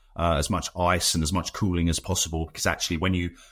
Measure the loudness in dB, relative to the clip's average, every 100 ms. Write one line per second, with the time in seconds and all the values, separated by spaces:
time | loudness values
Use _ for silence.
0 | _ -2 2 2 2 -2 -2 0 2 2
1 | 2 0 0 -2 -4 -2 0 2 2 2
2 | -2 -2 -2 -4 -6 -4 -2 -2 -2 0
3 | 0 0 -2 -8 -20